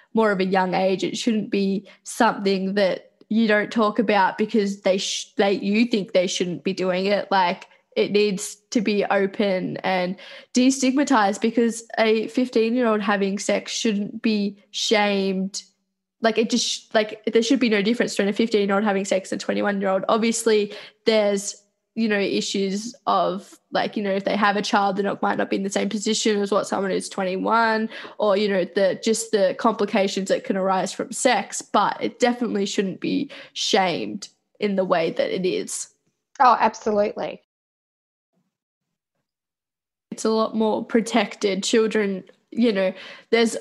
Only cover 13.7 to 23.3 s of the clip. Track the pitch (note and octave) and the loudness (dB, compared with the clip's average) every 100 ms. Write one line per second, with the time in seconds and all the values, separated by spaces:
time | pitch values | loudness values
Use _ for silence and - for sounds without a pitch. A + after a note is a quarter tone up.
13.7 | - A#3 G3+ G3+ A3+ A3+ G#3+ G3+ G3+ _ | -2 0 0 -4 -2 0 0 -2 -6 _
14.7 | - - G#3+ G#3 G3 F#3+ F#3+ F#3+ - - | -6 0 2 2 2 0 -2 -4 -8 -16
15.7 | _ _ _ _ _ A3+ A3 A#3 A#3+ - | _ _ _ _ _ 0 2 0 0 -2
16.7 | - - A3 G#3+ - - A3+ A3+ C4+ B3 | -6 -2 0 0 -4 0 2 4 2 4
17.7 | G#3+ G3+ A#3+ G#3+ - G3+ G#3 A3+ G#3+ G3+ | 2 2 0 0 0 0 0 0 2 2
18.7 | G3 G#3+ G3 G3 F#3+ F#3+ G3+ - G3+ G#3 | 2 2 0 0 -2 -2 -6 -4 -2 -2
19.7 | G3 G3 F#3+ - A3+ A3+ A3 A3+ G#3+ G#3 | -2 0 0 2 2 2 0 2 2 0
20.7 | - - _ - A3 G#3 G3+ G3 - _ | -8 -18 _ 2 4 2 0 -4 -12 _
21.7 | _ _ - A3+ G#3 F#3+ G#3 - G3+ G3 | _ _ -2 0 2 0 -2 -2 -2 -2
22.7 | G3+ A3+ - - G3 F3 | -4 -8 -8 0 2 0